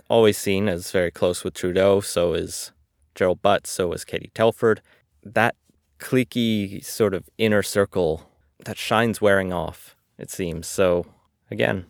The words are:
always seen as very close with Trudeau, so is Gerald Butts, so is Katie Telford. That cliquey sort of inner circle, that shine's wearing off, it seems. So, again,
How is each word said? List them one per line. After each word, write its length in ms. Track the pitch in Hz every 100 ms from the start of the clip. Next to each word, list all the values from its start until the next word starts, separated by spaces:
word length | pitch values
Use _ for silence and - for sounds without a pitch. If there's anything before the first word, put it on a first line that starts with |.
| -
always 300 | 117 110 101
seen 300 | - 95 104
as 220 | 87 92
very 200 | 95 87
close 340 | - 92 90
with 80 | 92
Trudeau, 480 | - 90 90 98 98
so 320 | - 85 87
is 400 | 82 85 - - _ _ _ _
Gerald 280 | - 92 90
Butts, 260 | 101 98 -
so 240 | - 90
is 140 | 82 -
Katie 240 | - -
Telford. 460 | - 113 - 117 107 _ _ _ _
That 320 | 104 110 113 - _ _ _ _
cliquey 840 | - 131 123 127 117 110 98 101
sort 300 | - - 107
of 160 | 95 - -
inner 260 | 110 104
circle, 680 | - 104 98 98 82 82 - _ _ _
that 140 | - 101
shine's 420 | - 110 117 104
wearing 320 | 104 98 92
off, 420 | 87 80 - - _ _ -
it 140 | -
seems. 360 | - 90 82 82
So, 380 | - 92 87 - _ _ _ _
again, 360 | 104 117 101